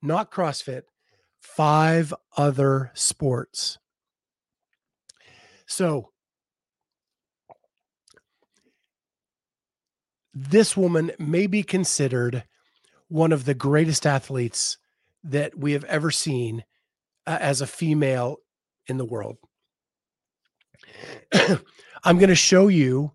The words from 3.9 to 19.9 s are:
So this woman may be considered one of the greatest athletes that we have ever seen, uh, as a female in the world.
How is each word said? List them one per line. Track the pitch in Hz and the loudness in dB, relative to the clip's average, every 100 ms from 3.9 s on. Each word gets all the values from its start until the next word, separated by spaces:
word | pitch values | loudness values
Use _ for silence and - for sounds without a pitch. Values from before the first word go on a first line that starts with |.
| _ _ _ _ _ _ _ _ _ _ _ _ _ _ _ _ _ _ | _ _ _ _ _ _ _ _ _ _ _ _ _ _ _ _ _ _
So | - 180 147 113 _ _ _ _ _ _ _ _ _ _ _ _ _ _ - _ _ _ _ _ _ _ _ _ _ _ _ _ _ _ _ _ _ _ _ _ _ _ _ _ _ _ | -4 -2 -2 -6 _ _ _ _ _ _ _ _ _ _ _ _ _ _ -20 _ _ _ _ _ _ _ _ _ _ _ _ _ _ _ _ _ _ _ _ _ _ _ _ _ _ _
this | - 135 190 220 - | -14 2 4 4 2
woman | 180 170 165 - | 0 0 -2 -6
may | 151 170 202 | -4 0 0
be | 208 | -2
considered | 196 196 185 - 139 123 120 123 - _ _ _ _ _ _ | -2 -2 -2 -2 -2 0 -2 -4 -10 _ _ _ _ _ _
one | 156 165 | 0 2
of | 156 127 | 2 0
the | |
greatest | 135 139 151 160 151 151 | -2 0 2 2 0 0
athletes | 139 - 135 120 - - - _ _ _ _ | -2 -2 -6 -6 -4 -6 -8 _ _ _ _
that | 165 143 147 - | -6 -4 -4 -6
we | 143 | -4
have | 143 | -4
ever | 147 156 156 | -4 -4 -2
seen, | 143 - 131 120 117 - _ _ _ _ _ - | -4 -4 -4 -4 -8 -12 _ _ _ _ _ -8
uh, | 165 | -4
as | 156 139 | -2 -4
a | 139 | -6
female | - 165 156 143 131 123 151 _ _ _ _ - | -6 -2 0 0 0 -4 -8 _ _ _ _ -10
in | 131 | -8
the | 120 | -6
world. | 117 107 113 _ _ _ _ _ | -8 -10 -14 _ _ _ _ _